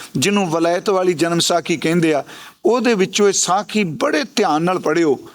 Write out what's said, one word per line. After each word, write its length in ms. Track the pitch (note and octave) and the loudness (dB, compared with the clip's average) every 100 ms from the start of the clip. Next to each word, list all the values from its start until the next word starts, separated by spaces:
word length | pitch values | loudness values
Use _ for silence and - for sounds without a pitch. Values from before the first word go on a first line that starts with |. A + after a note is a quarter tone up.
| - B2+ | -8 -2
ਜਿਹਨੂੰ 340 | F#3 G3+ F3+ | 0 0 0
ਵਲਾਇਤ 400 | E3 E3+ F3+ F3+ | 0 0 0 0
ਵਾਲੀ 220 | F#3 F#3 | 0 0
ਜਨਮ 260 | D#3 E3+ E3+ | 0 0 0
ਸਾਖੀ 380 | - F3 - D3+ | 0 0 0 -2
ਕਹਿੰਦੇ 380 | D#3+ E3+ D#3+ | 0 2 2
ਆ, 100 | C#3+ - - - - | 0 -2 -14 -20 -4
ਉਹਦੇ 300 | - A#3+ A#3 | 0 2 2
ਵਿੱਚੋਂ 340 | G#3 F#3 - G3+ | 2 0 2 2
ਇਹ 40 | |
ਸਾਖੀ 520 | F#3 - F#3+ - G#3+ | 2 0 -2 0 -2
ਬੜੇ 400 | F3+ C#3 C#4+ D#4 B3 - | -2 -2 -2 -2 -2 -2
ਧਿਆਨ 260 | F#3 D3+ | 0 2
ਨਾਲ 160 | F3 F#3 | 0 0
ਪੜ੍ਹਿਓ। 520 | D3+ E3 D#3+ B2 - | 0 2 2 0 -4